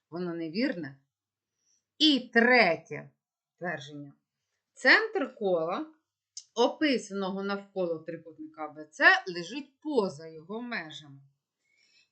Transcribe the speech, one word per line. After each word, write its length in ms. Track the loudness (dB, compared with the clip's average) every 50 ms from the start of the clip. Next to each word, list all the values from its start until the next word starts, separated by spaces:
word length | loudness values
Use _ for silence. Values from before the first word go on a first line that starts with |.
| _ _
воно 240 | -10 -8 -8 -6 -6
невірне. 640 | -8 -8 -6 -4 -2 -2 -2 -4 -6 -10 -12 -14 _ _ _ _ _ _ _ _ _ _ _ _ _ _ _ _ _ _ _ _
І 220 | 2 4 4 4 2 0 2 4
третє 760 | 4 6 8 8 8 8 6 4 0 -4 -12 -12 -12 -12 -16 _ _ _ _ _ _ _ _ _ -10
твердження. 540 | -8 -8 -8 -8 -12 -14 -16 -16 -16 -18 -20 _ _ _ _ _ _ _ _ _ _ _ _
Центр 640 | 0 4 6 6 6 4 0 -2 -4 -4 -4 -6
кола, 500 | -4 0 0 0 0 0 -2 -4 -6 -6 -10 _ _ _ _ _ _ _ _ -20 -20 -20 _ 0
описаного 880 | 2 2 2 2 0 0 0 0 0 -4 -6 -6 -6 -4 -4 -4 -4 -4
навколо 560 | -4 -6 -6 -8 _ -6 -4 -4 -2 -4 -6
трикутника 640 | -8 -12 -14 -14 -16 -18 -18 -18 -18 -16 -12 -12 -12
А 20 |
Б 180 | -12 -12 -16 -18
Ц, 180 | _ _ 4 6 6 6 6 0
лежить 520 | -6 -8 -8 -10 -8 -10 -12 -12 _ _ _
поза 480 | -8 -2 0 0 0 0 -4 -10 -16
його 340 | -16 -16 -18 -14 -12 -10 -10
межами. 580 | -10 -8 -8 -10 -10 -10 -14 -18 -18 -20 -20 -20 _ _ _ _ _ _ _ _ _ _ _ _ _ _ _ _ _ _